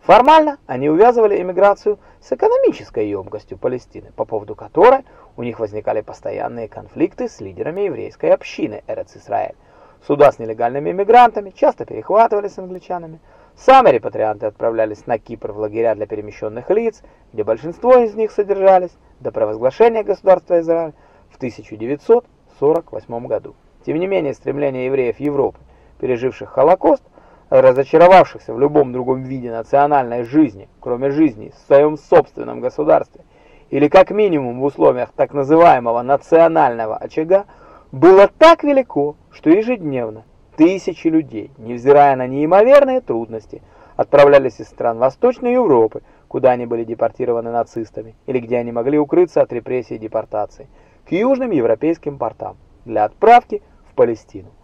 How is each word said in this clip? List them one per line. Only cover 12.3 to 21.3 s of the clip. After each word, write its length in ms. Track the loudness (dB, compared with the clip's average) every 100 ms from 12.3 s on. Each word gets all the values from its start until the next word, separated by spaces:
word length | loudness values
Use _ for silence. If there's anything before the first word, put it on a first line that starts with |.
| -2 -6 -12
англичанами. 600 | -16 -16 _ -12 -12 -20 _ _ _ _
Сами 320 | 6 6 6
репатрианты 580 | 2 -2 -4 -4 -4 -8
отправлялись 600 | -4 -4 -2 -4 -4 -8
на 120 | -8
Кипр 320 | _ -14 -12
в 80 | -8
лагеря 380 | -8 -2 -2 -2
для 100 | -6
перемещенных 640 | -10 -12 -12 -12 -12 -4
лиц, 320 | -2 -2 -8 _ _ _
где 100 | -8
большинство 540 | -4 -4 -6 -6 2 2
из 180 | 2
них 160 | -2 -6
содержались 680 | -4 -4 0 4 2 0 _ _ _
до 140 | -10
провозглашения 720 | -4 -4 -2 -4 2 2 2
государства 560 | -4 -4 2 2 _ -2
Израиль 320 | 0 -4 -4 -12 _ _ _